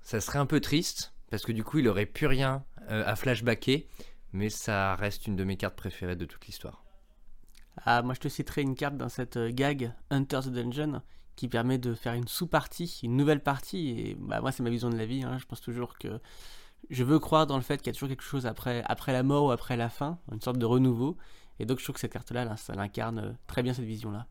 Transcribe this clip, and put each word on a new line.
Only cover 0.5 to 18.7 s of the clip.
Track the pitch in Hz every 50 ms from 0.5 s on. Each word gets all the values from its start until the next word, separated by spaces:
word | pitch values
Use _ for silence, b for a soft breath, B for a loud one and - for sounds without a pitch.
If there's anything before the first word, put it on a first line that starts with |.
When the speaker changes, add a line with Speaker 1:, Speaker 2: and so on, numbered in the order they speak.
| 156 147
Speaker 1:
triste, | - - 143 151 180 - - - - - - - - -
parce | - 104
que | - -
du | 117 110 110
coup, | - - 156
il | 139 113
aurait | 101 92 104
plus | - - - 151 151
rien, | - - 139 131 131 139 135 - - - - -
euh, | 107 107 107 -
à | 107
flashbacker, | 104 - 135 123 110 113 117 117 113 - - 131 151 - B B B B B B B B B
mais | - 95 104 107
ça | 101 - - - 110 98 98 98 95
reste | 92 104 104 101 - -
une | 110 101
de | 92 95
mes | 98 98 -
cartes | - 95 -
préférées | - - 101 - - - 90 90
de | 87 87
toute | 78 - - -
l'histoire. | - 98 - - - - - - - - - - _ - - - - - - - - - - - - - -
Speaker 2:
Ah, | - 113 120 120 120
moi, | 123 127
je | -
te | - 143
citerai | - - 143 - - -
une | 143 135 131
carte | 127 151 143 143
dans | 139 123 120
cette, | - - 127 120 - 123
euh, | 117 117
gag, | 120 123 139 143 147 139 123 113 - - - -
Hunter | 143 135 135 135 - 131 131
the | 135
Dungeon, | 123 120 117 120 123 143 151 151 143 - - b b b b b -
qui | - - 120
permet | - 117 117 127 131 127
de | 123 123 117
faire | 107 - 123 117
une | 120 120 110
sous-partie, | - - 180 165 - 156 135 - - - 175 175 - -
une | - 117 120 131
nouvelle | 143 143 151 143
partie, | 139 - 139 135 - - - 190 165 139
et | 117 110 107 104 98 92
bah, | 92 95 104 107
moi, | 120 131
c'est | 131 -
ma | 127 117
vision | 117 120 120 120
de | 117 113
la | 110 110
vie, | 123 135 131
hein, | 123 127 127
je | 127
pense | - - -
toujours | - - 117 120 120 120 - -
que | - 98 98 117 B B B B B B B B B B B B - -
je | - 123 123
veux | 120 156 156
croire | - - - 156 156 147
dans | 139 135
le | 120
fait | - - -
qu'il | - -
y |
a | 113
toujours | - - 135
quelque | 135 127
chose | - - - 139 123
après, | 117 110 - - 131